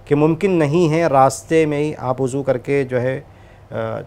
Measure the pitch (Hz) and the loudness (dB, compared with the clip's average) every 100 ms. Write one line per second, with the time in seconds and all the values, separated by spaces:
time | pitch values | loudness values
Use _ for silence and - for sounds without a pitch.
0 | - 147 156 160 202 175 143 165 165 160 | -2 2 2 2 0 2 2 2 2 2
1 | 165 135 135 - - 160 156 147 151 - | 2 4 4 2 0 2 2 0 -4 -4
2 | 127 131 131 139 135 127 139 143 127 127 | -6 -4 -4 -4 -2 -4 -2 -2 -2 -2
3 | 127 135 - - - - - 113 113 110 | -2 -6 -12 -20 -20 -20 -14 -8 -8 -8